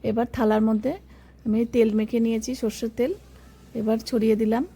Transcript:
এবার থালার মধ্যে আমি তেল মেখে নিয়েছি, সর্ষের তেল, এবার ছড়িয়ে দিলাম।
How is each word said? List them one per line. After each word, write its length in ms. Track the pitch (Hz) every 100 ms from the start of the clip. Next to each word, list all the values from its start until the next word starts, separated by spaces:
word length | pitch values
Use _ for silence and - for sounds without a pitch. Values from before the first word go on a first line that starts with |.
| 226
এবার 180 | 220 240 -
থালার 280 | 214 214 220
মধ্যে 240 | 220 254 359 - - - - 226
আমি 140 | 214 233
তেল 160 | 240 226 214
মেখে 200 | 214 233 226
নিয়েছি, 260 | 226 220 254
সর্ষের 300 | 220 - 226 220
তেল, 140 | 254 392 - - - - - 233
এবার 180 | 214 220 -
ছড়িয়ে 260 | 247 220 214
দিলাম। 220 | 214 233 330